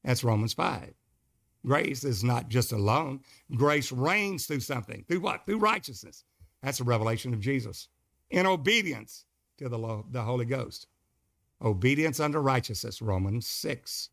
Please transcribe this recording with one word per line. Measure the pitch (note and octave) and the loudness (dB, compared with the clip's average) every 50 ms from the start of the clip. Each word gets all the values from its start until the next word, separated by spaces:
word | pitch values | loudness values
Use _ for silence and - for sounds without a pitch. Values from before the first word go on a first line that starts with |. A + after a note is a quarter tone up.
| - | 2
That's | C3+ B2 - - | 0 0 2 4
Romans | A#2 A2 G#2 A2 A2+ | 4 4 4 2 0
five. | - - E3+ F#3 D3 F#2 - - - _ _ _ _ _ _ _ _ _ _ _ _ _ - | 0 0 0 0 0 -4 -8 -14 -20 _ _ _ _ _ _ _ _ _ _ _ _ _ 0
Grace | B2 C3+ D3+ - - C#3+ B2 C3+ | 0 2 2 2 -2 -4 -2 -2
is | C#3 A#2 F#2+ A2 | -2 0 2 2
not | B2 B2 B2 A#2+ A2+ | 2 2 0 -2 0
just | A2 B2 A#2 - | 0 2 2 2
alone. | A#2 G#2 G2+ G#2 A#2 D3+ D#3+ C#3+ C3+ C3+ - - - - _ - C3 | 0 0 2 2 2 2 0 -2 -6 -10 -12 -20 -20 -20 _ -6 0
Grace | A#2 C#3 D3 D3+ D3 C3+ - | 4 4 4 4 4 0 -2
reigns | C3 B2 C3 D#3+ F#3+ G#3 G3+ G3 F#3+ C#3+ - | -2 0 2 2 2 2 2 0 -2 -4 -4
through | - D3+ C3+ | -2 -4 -4
something. | A#2+ - C#3 A#2+ G#2 - - - G2 | -2 -2 -4 -4 -4 -8 -12 -14 -4
Through | - E3+ F3+ | -2 -2 -2
what? | E3+ - - - - | 0 -2 -4 -4 -4
Through | - G#3 A3 | -4 0 2
righteousness. | G#3 G#3+ A3+ G3 - - A#2+ - - E2 - - _ _ _ _ - _ _ _ | 2 2 2 0 -4 -10 -14 -14 -16 -18 -20 -20 _ _ _ _ -20 _ _ _
That's | - C3+ C3+ - | -6 -4 -4 -2
a | B2+ | 2
revelation | A#2+ A#2+ A2 A2 A2+ A#2 A2+ - B2+ A#2+ | 2 2 2 2 0 0 -2 -2 -4 -4
of | G#2+ | -2
Jesus. | G2 C3 C#3 C3+ - - - - - _ _ _ _ _ _ _ _ _ | 0 0 -2 -2 -4 -6 -12 -12 -16 _ _ _ _ _ _ _ _ _
"In | - F#3 F#3 | 0 2 4
obedience | F#3+ F#3 E3 C3 G3 A3+ A#3 G3+ E3+ C3+ A2 - - - - - _ _ _ _ _ _ _ | 4 2 2 4 4 4 4 2 0 -6 -6 -10 -16 -20 -20 -20 _ _ _ _ _ _ _
to | A2+ A#2+ | -8 -6
the | A#2+ A2+ | -4 -4
lo-, | A2+ A2+ A2 G#2 G#2+ - | -4 -4 -6 -6 -8 -6
the | B2 B2 | -6 -4
Holy | A2 A2+ B2+ B2+ A#2+ | -2 0 0 0 0
Ghost." | A#2 C3+ C3 A#2 - - - - _ _ _ _ _ _ _ _ _ _ _ _ _ _ _ | -2 -2 -4 -4 -8 -10 -14 -16 _ _ _ _ _ _ _ _ _ _ _ _ _ _ _
Obedience | - A2+ G#2 F#2 G2 C3 C#3+ D3 D#3 D#3+ C3+ - | 0 2 2 4 4 4 4 6 4 2 2 2
unto | D3+ D3 D3 D#3 | 0 2 2 2
righteousness, | C#3+ C3+ C3 B2 A#2+ - G#2 - - A2+ A2 - | 4 4 4 2 0 -2 -6 -6 -6 -8 -8 -4
Romans | A#2 G#2+ G2 F#2 F#2+ G2 G#2+ A#2+ A2 | -2 0 2 2 2 2 0 -2 -2
six. | - - - - - C3+ B2 _ - - - - - | -4 -6 -4 -4 -4 -4 -6 _ -10 -8 -8 -10 -12